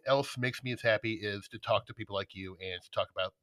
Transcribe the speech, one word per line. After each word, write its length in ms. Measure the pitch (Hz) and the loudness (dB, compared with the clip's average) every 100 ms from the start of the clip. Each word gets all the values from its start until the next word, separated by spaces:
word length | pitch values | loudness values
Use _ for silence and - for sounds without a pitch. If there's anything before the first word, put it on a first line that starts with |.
| 131 | 4
else 300 | 139 139 131 | 4 2 0
makes 240 | 123 - | -2 0
me 100 | 127 | -4
as 100 | 120 | 0
happy 420 | 117 107 113 110 104 | 4 4 2 -2 -2
as 220 | 101 - | -4 -8
to 100 | 117 | -10
talk 280 | - 107 - | 2 2 2
to 80 | |
people 220 | 113 104 101 | -10 -4 -4
like 180 | 98 | -4
you 220 | 92 95 92 | -6 -10 -8
and 220 | 92 90 | -8 -8
to 80 | - | -4
talk 200 | - 92 | -2 -2
about 220 | - 95 - | -2 -4 -6